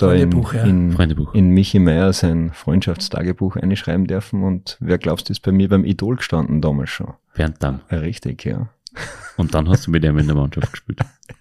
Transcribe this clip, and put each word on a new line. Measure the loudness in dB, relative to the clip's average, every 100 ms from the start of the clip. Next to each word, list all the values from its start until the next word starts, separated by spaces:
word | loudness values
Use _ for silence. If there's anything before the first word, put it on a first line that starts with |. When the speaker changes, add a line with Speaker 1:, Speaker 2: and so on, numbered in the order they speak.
Speaker 1:
da | 4
in, | 4 4
Speaker 2:
Freundebuch, | 2 0
ja. | 0
Speaker 1:
in, | 2 4 2
Speaker 3:
Freundebuch. | 2 2 0 0
Speaker 1:
in | 4 6
Michi | 6 4 4
Meier | 4 4 2
sein | 2 0 0 -2
Freundschaftstagebuch | -4 0 0 0 -4 -6 -4 -4 -2 -4 -2
einschreiben | -2 -2 -2 -2 0
dürfen. | -2 -4 -2
Und | -2 -2 -6 -10
wer | -2 -2
glaubst, | 0 -4 -4
ist | -6
bei | 0
mir | 2 4
beim | 2
Idol | 2 -2 -2 -4
gestanden | -2 -2 0 0
damals | 0 -2 -4
schon? | -8 -12 -14 _
Speaker 3:
Bernd | -4 -4 -4
Damm. | -6 -6 -6
Speaker 1:
Ja, | -6
richtig, | -6 -8 -10 -8
ja. | -8 -8 -8 -12 -20 -16 -14 -14 -12 -4
Speaker 3:
Und | -2
dann | 0 2
hast | 0 2
du |
mit | 0
ihm | 2 2
in | 2
der | 0
Mannschaft | -2 -4 -6
gespielt. | -8 -12 -6 -8 _ -20 -6